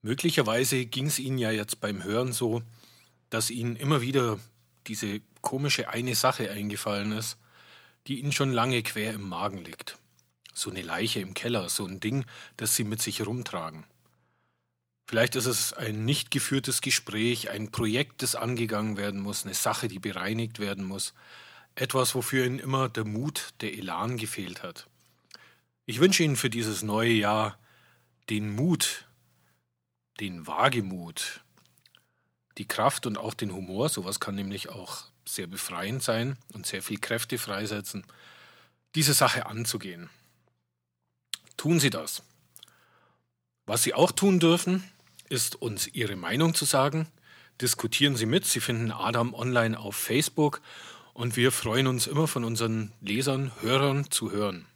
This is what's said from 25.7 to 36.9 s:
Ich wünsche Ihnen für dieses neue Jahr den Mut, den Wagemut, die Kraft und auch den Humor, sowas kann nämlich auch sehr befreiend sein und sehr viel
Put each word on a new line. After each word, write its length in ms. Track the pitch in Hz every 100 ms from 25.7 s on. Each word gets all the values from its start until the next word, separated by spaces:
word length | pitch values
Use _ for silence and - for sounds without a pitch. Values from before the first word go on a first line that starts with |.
| _ -
Ich 140 | 113
wünsche 240 | 180 190
Ihnen 100 | 160
für 160 | 131 127
dieses 320 | 117 110 98
neue 300 | 107 107 117
Jahr 440 | 113 104 107 110 - _ _ _ _ _ _ -
den 220 | 107 107
Mut, 560 | 104 160 170 - - - _ _ _ _ _ _ _ _ _ _ -
den 260 | 101 87 76
Wagemut, 960 | 78 127 123 95 92 85 - - - _ _ _ _ _ _ _ _ _ _ _ -
die 100 | 110
Kraft 380 | - 117 - 123
und 120 | 107
auch 160 | 110
den 200 | - 104
Humor, 340 | 95 92 95 147
sowas 320 | - 92 98
kann 140 | -
nämlich 340 | 98 98 98 -
auch 360 | - 90 - - _
sehr 220 | - - 87
befreiend 560 | 92 - 87 98 127
sein 340 | - 113 123 139 _
und 140 | 101 -
sehr 160 | 95
viel 160 | -